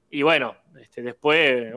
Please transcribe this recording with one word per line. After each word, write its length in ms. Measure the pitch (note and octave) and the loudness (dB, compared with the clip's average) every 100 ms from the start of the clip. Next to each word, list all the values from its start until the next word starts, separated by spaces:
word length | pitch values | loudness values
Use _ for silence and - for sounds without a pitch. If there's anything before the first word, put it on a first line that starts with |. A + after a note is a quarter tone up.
| _ | _
Y 100 | D3+ | -2
bueno, 320 | D3 D#3 A#2+ - _ - | 0 2 0 -8 _ -20
este, 200 | - - | -20 -14
después 720 | A#2+ A#2+ D3 D#3 D3+ B2 A2+ | -12 -4 0 2 4 2 -2